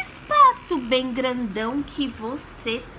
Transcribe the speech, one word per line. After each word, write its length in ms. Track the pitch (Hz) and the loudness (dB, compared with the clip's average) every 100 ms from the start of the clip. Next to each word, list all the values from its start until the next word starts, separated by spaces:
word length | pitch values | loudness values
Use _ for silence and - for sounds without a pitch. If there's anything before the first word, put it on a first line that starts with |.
espaço 720 | 740 - - 587 523 - - 330 | -4 -4 0 8 8 8 0 -2
bem 380 | 240 254 262 | 0 0 0
grandão 680 | 240 254 247 226 196 226 285 | -2 -2 -2 -4 -4 -4 -4
que 260 | 285 - 262 | -6 -4 -6
você 760 | - 226 285 - - 233 240 - | -4 -8 -6 -6 -6 -4 -6 -6